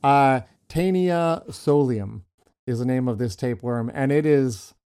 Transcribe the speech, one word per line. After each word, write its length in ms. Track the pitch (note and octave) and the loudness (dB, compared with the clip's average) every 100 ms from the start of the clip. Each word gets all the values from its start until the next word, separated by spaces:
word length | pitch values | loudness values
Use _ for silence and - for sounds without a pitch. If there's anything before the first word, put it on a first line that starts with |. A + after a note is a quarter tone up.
Uh, 380 | C#3 C#3 C3+ C3 - _ _ | 2 4 4 2 -2 _ _
Taenia 800 | D#3+ F#3 F#3 F3+ E3+ E3+ E3 - | -2 0 2 2 0 0 -2 -6
solium 760 | - - D3 C3+ A2 G2 A2 - _ _ _ - | -6 0 2 2 -2 -6 -12 -18 _ _ _ -8
is 120 | A#2+ | -4
the 60 | |
name 240 | B2 B2+ B2+ | -2 -2 -2
of 100 | G#2+ | -4
this 160 | A#2+ - | -6 -4
tapeworm, 540 | B2+ A#2+ A#2+ A#2+ A#2 | -6 -6 -6 -6 -6
and 180 | D3 C3+ | -4 0
it 120 | D3 D3+ | 2 4
is, 480 | C#3+ C3 G#2+ - _ _ | 2 2 -4 -14 _ _